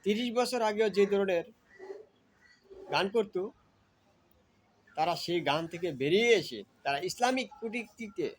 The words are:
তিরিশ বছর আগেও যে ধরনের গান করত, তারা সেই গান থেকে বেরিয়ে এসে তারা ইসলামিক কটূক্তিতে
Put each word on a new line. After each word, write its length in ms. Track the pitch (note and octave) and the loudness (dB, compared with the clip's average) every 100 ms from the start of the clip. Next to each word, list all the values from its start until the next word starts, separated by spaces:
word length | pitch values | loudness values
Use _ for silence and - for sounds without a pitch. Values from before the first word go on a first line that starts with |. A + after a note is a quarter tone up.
তিরিশ 240 | F#3+ G#3+ B3 A#3 | 0 0 0 0
বছর 220 | A#3+ B3 A3 | 0 0 0
আগেও 200 | G#3 A3 F#3+ | 2 2 4
যে 80 | G3+ | 4
ধরনের 320 | G3+ G3 F3 E3 - _ - F#4+ G4 - _ _ _ _ _ _ - - | 4 2 0 -2 -14 _ -20 -16 -16 -18 _ _ _ _ _ _ -20 -4
গান 140 | C#3+ F#3+ | -2 0
করত, 220 | A3+ G#3+ F3+ G3+ - _ _ _ _ _ _ _ _ _ _ _ _ _ - | 0 -2 -4 -6 -10 _ _ _ _ _ _ _ _ _ _ _ _ _ -2
তারা 180 | D#3+ E3 | -2 -2
সেই 180 | - F3 C#3 | -2 -2 0
গান 140 | D3 E3 | 0 -2
থেকে 160 | E3+ F3 C3+ | -4 -6 -2
বেরিয়ে 300 | C#3 F#3 A#3+ A3 | 2 4 6 4
এসে 200 | D3 A2+ G2+ _ | 4 -10 -14 _
তারা 140 | C#3+ C#3 F3+ | -4 -4 -4
ইসলামিক 400 | - A#3+ C4 A3+ - | 0 0 0 -4 -8
কটূক্তিতে 680 | A3+ A#3 G#3+ - A3 - C#3+ | -8 -8 -10 -12 -12 -6 -6